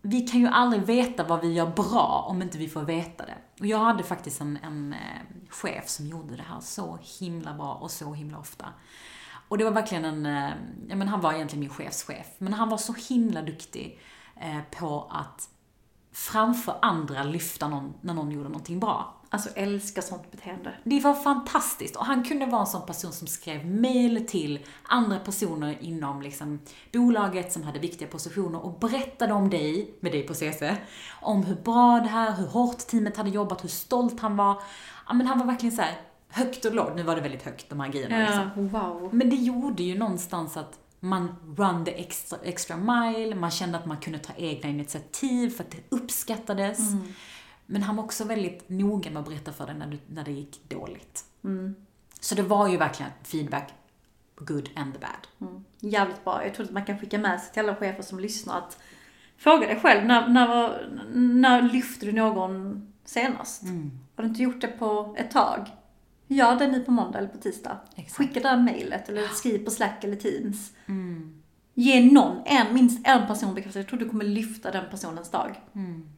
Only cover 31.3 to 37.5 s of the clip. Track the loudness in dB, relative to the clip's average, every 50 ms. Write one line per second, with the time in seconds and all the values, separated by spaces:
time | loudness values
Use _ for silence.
31.3 | 2 2 2 2 -2 -2 0 2 6 8 8 8 8 6 4 2 2 2 2 0
32.3 | 0 -2 -4 0 2 2 2 2 0 -4 -6 0 2 2 2 2 -2 -2 -2 0
33.3 | 0 0 -2 -2 -4 -6 -6 -8 -8 -8 -4 0 2 2 2 2 0 -2 -2 0
34.3 | 2 4 4 4 2 0 -4 -14 -16 -18 -18 -18 -20 -18 -6 2 2 4 4 4
35.3 | 4 2 4 2 0 2 0 0 2 2 0 0 -2 -6 -14 -20 _ _ _ _
36.3 | -2 0 0 0 -2 -2 -2 0 2 2 0 0 -2 -2 0 0 0 0 -2 -4
37.3 | -6 -8 -10 -12